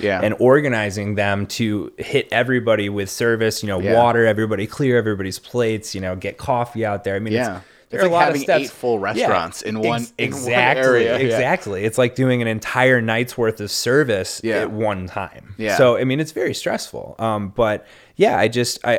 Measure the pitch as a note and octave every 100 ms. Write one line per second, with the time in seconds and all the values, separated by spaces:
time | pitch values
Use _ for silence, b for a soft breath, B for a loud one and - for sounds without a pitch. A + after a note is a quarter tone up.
0 | G#2 F#2+ G2+ G#2+ A#2+ C#3 D3 A#2 G#2 G2
1 | G2+ G#2 G2+ G2+ G2+ - A2+ G#2+ D2 -
2 | - - - A2 B2 B2+ A2+ G#2+ G2+ G2+
3 | G2 - A#2 A2+ A2 - G#2+ F#2+ F#2+ A2+
4 | A#2+ A#2 A2+ G#2 A2 G#2 G#2+ - C#3 A#2+
5 | A2 G2+ F#2+ F#2 - B2 A2+ A2 - G2
6 | F#2 F#2 G2 - - B2 A#2+ A2 A2 G2+
7 | - G2 A2 A2 A#2+ F#2 b b b -
8 | F#3+ E3+ D3 C#3+ C#3 D#3+ C#3 - B2+ A2+
9 | G2 G#2+ - F#2+ E2+ - - A2 A2+ A#2
10 | A#2 - B2 C3 B2 B2 B2 C3+ C3 A#2+
11 | A2+ B2 C3 A#2 B2+ F#3 - F#2+ G#2+ A#2+
12 | B2 B2+ C3 B2 A2+ A2 - B2 C3 B2+
13 | A2+ A2+ A#2+ - A2+ A2 G#2 - A#2+ C3+
14 | C#3 G2 F#2 - A2+ G#2 F2 G#2+ G#2+ G2
15 | F#2 - F#2 - - G2 A2 G2 B2+ A2+
16 | C3 C3+ D#3 - D#3 - E3+ - - -
17 | - - A2+ G#2+ G2+ G#2 A2 G#2 - B
18 | B B G3+ G#2 A2 A#2+ A#2+ - A#2+